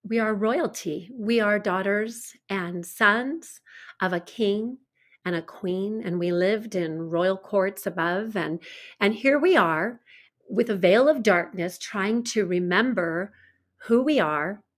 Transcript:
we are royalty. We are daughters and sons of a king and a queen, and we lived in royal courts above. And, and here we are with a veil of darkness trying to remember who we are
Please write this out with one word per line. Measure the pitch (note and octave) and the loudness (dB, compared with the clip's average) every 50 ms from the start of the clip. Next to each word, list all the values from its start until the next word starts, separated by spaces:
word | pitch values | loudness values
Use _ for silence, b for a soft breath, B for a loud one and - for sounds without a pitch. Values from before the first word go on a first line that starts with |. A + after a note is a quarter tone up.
we | - G3+ A3+ A3+ | -8 -2 -2 0
are | A3 G#3+ G#3+ | 0 0 0
royalty. | G3 G#3+ A3 B3+ F4 - - - - - E3+ D3+ F#3 E3+ G#3 C4+ | 0 0 0 0 0 -2 -2 -4 -6 -8 -6 -6 -8 -8 -12 -12
We | A#3+ G3+ A3 A#3 A3+ | -6 -2 0 2 2
are | G#3 G#3 G#3 G3+ | 4 2 2 0
daughters | G#3 G3 F3+ F#3+ F#3+ G3 G3+ G#3 A3 A3+ A#3 - - - - _ _ - | 0 0 0 0 0 0 0 0 -2 -4 -8 -12 -16 -18 -20 _ _ -6
and | G3 F#3+ F3 F3 F3+ F3 E3+ | -6 -4 -4 -4 -6 -8 -10
sons | - - - A3+ G3+ G#3+ A#3+ B3+ C#4 D#4+ E4 - - - - B B B B B B B B | -8 -2 2 4 4 4 4 0 -4 -6 -8 -10 -16 -20 -20 B B B B B B B B
of | F#3+ F3+ | -2 -2
a | F3+ F3 | -2 -2
king | F3 - - - G#3+ G3+ G3+ G#3+ A3+ B3 C4 - _ _ b b b b b b - | -6 -6 -4 -2 0 0 0 0 -2 -6 -8 -10 _ _ b b b b b b -6
and | F3+ F3 | -4 -4
a | E3 | -4
queen, | E3 - - - - F3+ F3+ F#3+ G3 G#3 A3 A3 - | -6 -8 -12 -8 -4 -4 -2 -2 -2 -4 -4 -6 -4
and | F3+ F3 F3 | -4 -2 -2
we | F3 F3 | 0 0
lived | F3 F3 F3+ G3 A3 G#3+ A3+ G#3+ - | 2 2 2 2 0 0 -4 -4 -4
in | F3+ E3+ D#3+ D#3 E3 E3 D#3+ | -4 -2 -2 -4 -6 -6 -2
royal | E3+ E3+ F3+ F#3+ F#3+ | 0 0 2 2 0
courts | F#3+ - - G#3 G3 F#3 G3 G3 - - | -2 -4 -2 0 0 0 0 -2 -6 -8
above. | F#3+ F3 F3 E3 F3 F3+ G3 A3 A3+ G#3 | -6 -4 -2 -2 0 0 -2 -4 -4 -4
And, | F#3 D#3 D3+ E3 E3+ B B B B B B B B | -4 -4 -4 -4 -6 B B B B B B B B
and | G#3 G3+ A3 | 0 0 0
here | A3 - C4+ C#4+ C#4+ | 2 2 2 2 4
we | D4+ F#4 F4+ | 4 4 4
are | A#3 F3+ E3 D#3+ D#3 F#3 A#3+ A#3+ - B B B B B B B _ _ - | 4 4 4 2 0 -2 -4 -6 -10 B B B B B B B _ _ -6
with | G3+ A3+ A#3 A#3 | -2 -2 0 0
a | G3+ | 0
veil | F3+ F#3+ F3 G3+ A#3+ C4+ D4+ | 2 4 6 6 6 6 6
of | D4+ C4 | 4 4
darkness | G3+ G#3 F3+ F3 F3 - - F3+ E3+ F#3 - - | 4 4 4 2 2 -2 -6 -6 -6 -6 -6 -10
trying | - - - G3 F#3+ G#3 A3+ A#3+ A#3+ | -12 -8 -4 -4 -2 0 0 -2 -2
to | - - A3 F#3 | -2 -2 -2 0
remember | F3 F3+ F3+ F3+ F3 F3 G3+ A#3 C4 A3+ F#3 E3+ E3 E3 F3 G3 G3+ b b b b b b b _ _ - - | 0 0 0 0 2 2 2 2 4 2 2 2 0 -2 -4 -6 -8 b b b b b b b _ _ -10 -2
who | - A#3 B3 | 2 2 4
we | C4 D4+ D4+ A#3+ | 4 4 4 4
are | E3 D3+ D3+ D3 D3+ F#3 G#3 - _ _ _ | 2 2 0 0 -2 -4 -6 -8 _ _ _